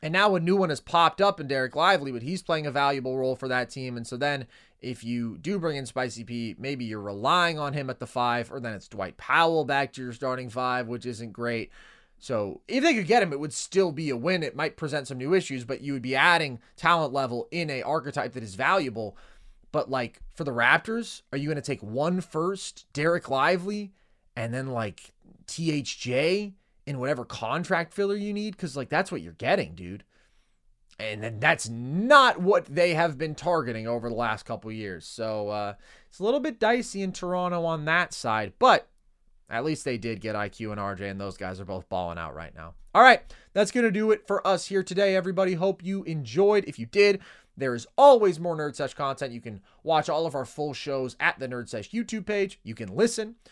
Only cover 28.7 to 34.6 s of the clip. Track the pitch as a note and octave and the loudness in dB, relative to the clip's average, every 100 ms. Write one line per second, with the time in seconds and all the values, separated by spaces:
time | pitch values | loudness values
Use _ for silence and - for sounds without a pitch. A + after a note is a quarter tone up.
28.7 | C3+ B2+ D3+ F#3+ D3+ E2 E2 A#2+ G3 F2 | -8 -2 0 0 -4 -10 -6 0 0 -2
29.7 | E2+ F2+ G2 - _ _ _ _ _ _ | -8 -12 -14 -16 _ _ _ _ _ _
30.7 | _ _ - A2 G#2+ A2 G#2+ D3 E3 A2+ | _ _ -10 -8 -6 -8 0 2 2 -2
31.7 | A#2 B2 D#3+ A#3 C#4+ B3+ - F3+ F3+ E3+ | -8 -4 0 8 8 8 4 4 4 2
32.7 | C#3+ F3 D#3+ E3+ C3+ D#3 D3+ E3 E3 B2+ | 2 2 4 2 0 -6 -2 0 2 0
33.7 | A2 A2 A#2 A#2 A2+ A#2 G#2+ - A2 | -4 -2 -2 -2 -2 -2 -2 -6 -10